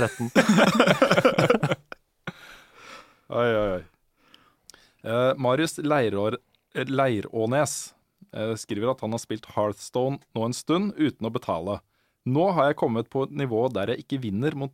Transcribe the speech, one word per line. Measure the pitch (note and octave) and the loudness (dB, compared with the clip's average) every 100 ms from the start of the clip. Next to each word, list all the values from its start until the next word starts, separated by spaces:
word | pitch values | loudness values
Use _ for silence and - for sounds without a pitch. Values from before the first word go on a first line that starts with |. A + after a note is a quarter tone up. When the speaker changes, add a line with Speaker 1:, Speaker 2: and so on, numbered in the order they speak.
Speaker 1:
tretten. | A2+ - A#2 | 0 -2 0
Speaker 2:
<laughs> | - A3+ F#3 - A3+ F#3+ - - - B3 - D3+ A3+ D3 - - - _ _ - - - - - - - - - _ - | 2 4 6 4 4 4 4 4 4 4 4 2 2 0 -4 -8 -20 _ _ -18 -18 -20 -20 -20 -20 -20 -20 -20 _ -6
Oi, | A#2 A#2+ | -2 2
oi, | A2 G#2 | 2 0
oi. | F2+ E2+ _ _ _ _ _ _ _ - - _ _ | -2 -8 _ _ _ _ _ _ _ -20 -20 _ _
Eh, | A2 A#2 C3 C3+ | -4 0 2 2
Marius | B2 C3+ D#3+ - | 0 2 0 -2
Leirår-, | D3 D3 A2 G2 G#2+ A#2+ _ _ _ - | 0 2 2 0 -2 -4 _ _ _ -8
eh, | C3 | -2
Leirånes, | C3+ C3+ G#2 - A2+ A2 C#3 - - - _ _ _ _ | 0 2 0 -4 -4 -2 0 -2 -4 -12 _ _ _ _
eh, | A2 A2 A2+ | -8 -6 -6
skriver | - G2+ A#2+ | -6 -4 -2
at | C3 | -2
han | A2 A2+ | -4 -6
har | |
spilt | - A2 - A2 | -8 -10 -6 -2
Hearthstone | G#2 - - B2 C3 C#3 _ A#2 | -2 -4 -6 -2 -2 -4 _ -6
nå | A2+ | -4
en | B2+ | -4
stund | - E3+ G3+ D3+ | -2 0 0 0
uten | D3 - A2 | -2 -2 -6
å | |
betale. | A#2+ - E2+ F#2 G2 _ _ _ _ B2 | -6 -4 -4 -4 -8 _ _ _ _ -2
Nå | C#3+ F#3+ E3+ | 2 2 4
har | C#3 | 2
jeg | D3+ | 2
kommet | D3 A2+ A2+ | 0 0 -2
på | C3+ C#3 | -4 -4
et | C#3+ | -4
nivå | C3 A2 B2+ | -2 0 0
der | G2 G#2 | 0 -4
jeg | - - | -4 -6
ikke | C#3 | -6
vinner | A2+ G2 D3 C#3+ | -4 -2 -2 -4
mot | C#3 | -6